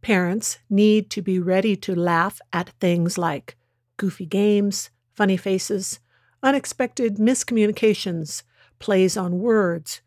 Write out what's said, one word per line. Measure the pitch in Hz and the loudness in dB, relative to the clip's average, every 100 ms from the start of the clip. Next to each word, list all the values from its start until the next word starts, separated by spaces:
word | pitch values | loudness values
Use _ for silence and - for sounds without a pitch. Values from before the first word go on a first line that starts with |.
Parents | - 196 175 202 - - _ | 2 2 2 -2 -4 -10 _
need | 202 214 214 208 | 4 6 4 0
to | - | -8
be | 190 185 | -2 -2
ready | 175 185 214 | 2 2 2
to | 196 - | -2 -2
laugh | 180 175 170 185 - - | -2 2 2 0 -4 -6
at | 175 175 _ | -6 -6 _
things | 185 175 170 185 | 0 2 0 -2
like | 170 143 - - _ _ _ - | -4 -4 -10 -20 _ _ _ -6
goofy | 196 - 170 | -6 -4 -6
games, | 190 208 208 202 190 - _ _ | 0 2 2 0 -4 -10 _ _
funny | _ 202 185 | _ 2 2
faces, | - 190 - - 190 - _ _ _ _ | 0 -4 -2 -6 -6 -12 _ _ _ _
unexpected | 262 277 - - 254 - 233 208 | 0 0 -2 -6 -6 -2 -4 0
miscommunications, | 220 254 - 233 208 208 220 208 196 170 156 - - _ _ _ | 0 0 -2 0 0 2 0 0 -2 -6 -8 -12 -16 _ _ _
plays | - 196 190 196 | 0 2 2 2
on | 180 175 | -2 -2
words | 226 220 185 170 - - | 2 2 2 -2 -8 -14